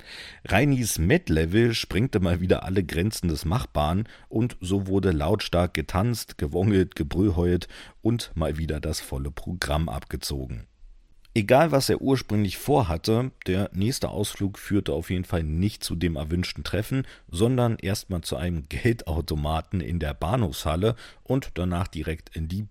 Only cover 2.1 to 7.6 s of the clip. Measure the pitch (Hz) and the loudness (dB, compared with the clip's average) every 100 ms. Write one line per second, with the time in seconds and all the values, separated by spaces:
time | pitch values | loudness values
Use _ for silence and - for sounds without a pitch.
2.1 | 104 87 85 90 - - 95 80 80 104 | 2 2 2 2 2 0 -2 0 0 0
3.1 | - 87 76 80 76 67 76 76 92 110 | 0 -2 -2 0 -2 -2 0 2 0 -2
4.1 | - - 110 120 - 90 98 95 98 95 | -10 -6 -2 -2 -2 -2 0 2 2 2
5.1 | 78 78 104 - 87 90 - 73 92 117 | 2 2 0 2 2 2 0 -2 0 0
6.1 | 113 - - 73 82 107 98 87 - 73 | -2 -6 -6 -2 2 4 4 4 0 -2
7.1 | 82 101 82 87 87 | 2 2 4 2 2